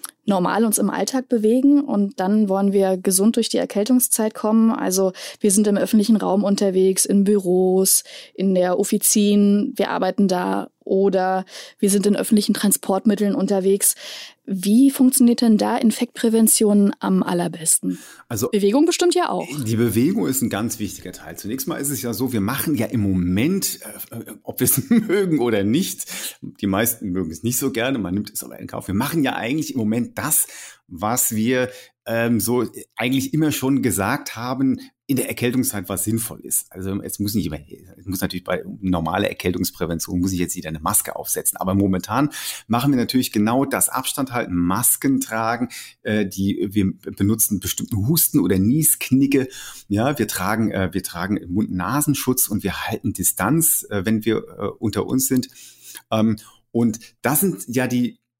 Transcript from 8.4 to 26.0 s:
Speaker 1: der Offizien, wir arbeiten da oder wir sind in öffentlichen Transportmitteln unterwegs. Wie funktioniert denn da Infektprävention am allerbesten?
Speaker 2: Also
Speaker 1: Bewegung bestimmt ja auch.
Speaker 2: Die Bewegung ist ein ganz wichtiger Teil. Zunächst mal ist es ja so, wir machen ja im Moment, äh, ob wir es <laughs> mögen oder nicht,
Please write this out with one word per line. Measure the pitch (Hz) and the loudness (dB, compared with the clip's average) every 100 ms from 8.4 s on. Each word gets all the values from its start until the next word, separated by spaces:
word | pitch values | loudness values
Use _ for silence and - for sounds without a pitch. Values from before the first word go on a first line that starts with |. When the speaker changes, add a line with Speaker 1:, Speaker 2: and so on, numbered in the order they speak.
| 190 185 | 0 2
Speaker 1:
der | 180 180 | 2 0
Offizien, | 196 208 - - 208 208 202 202 - - | 0 0 2 2 4 4 4 4 0 -2
wir | - | -4
arbeiten | 175 185 185 196 | 0 -2 2 2
da | 180 190 196 - _ - | 2 -2 -4 -6 _ -2
oder | 190 196 190 185 185 196 - - - | 2 2 2 0 -2 -4 -14 -18 -2
wir | 202 | 0
sind | 202 196 | 2 2
in | 208 | 0
öffentlichen | - 208 202 | 2 2 0
Transportmitteln | 202 202 - - 190 202 202 208 190 | -2 0 0 0 0 2 2 0 0
unterwegs. | 190 196 190 202 - - - - - - - | 0 0 2 2 0 -4 -8 -14 -16 -18 -8
Wie | 190 196 220 277 | -4 2 6 4
funktioniert | 269 254 - 240 240 | 6 2 4 4 4
denn | 233 208 | 4 4
da | 208 233 | 2 2
Infektprävention | 233 - 240 - 233 226 220 - 214 208 202 - | 0 0 -4 -2 0 4 4 4 4 4 4 0
am | 196 190 | -2 0
allerbesten? | - 175 175 165 160 - - 90 - - - | 0 -2 -4 -6 -2 -2 -2 -8 -10 -20 -10
Speaker 2:
Also | 110 117 | -4 -2
Speaker 1:
Bewegung | 208 196 240 330 | 0 2 4 2
bestimmt | 339 349 359 | 2 2 2
ja | 349 | 0
auch. | 180 170 196 113 | -4 -6 -6 -2
Speaker 2:
Die | 110 | 2
Bewegung | 117 104 139 208 165 | 2 4 2 2 0
ist | 123 | 0
ein | 110 | -2
ganz | 101 113 - | -2 -4 -6
wichtiger | 101 - 92 | -8 -8 -14
Teil. | - - 87 | -16 -16 -12
Zunächst | 98 131 151 | -8 -8 -6
mal | 156 | -4
ist | 139 | -4
es | 135 | -4
ja | 120 | -4
so, | 110 127 | -4 -2
wir | 113 | -2
machen | 98 135 - 98 | -2 -2 -2 -2
ja | 110 | 0
im | 113 | 0
Moment, | 101 92 87 92 143 190 - - - - - | 0 2 2 2 2 0 -2 -8 -14 -16 -16
äh, | 110 - - | -14 -14 -16
ob | - - | -12 -2
wir | 127 | 0
es | - - | 0 4
<laughs> | |
mögen | 233 220 190 190 151 | 2 4 2 2 2
oder | 120 107 | 2 2
nicht, | 98 131 190 - | 2 2 0 -6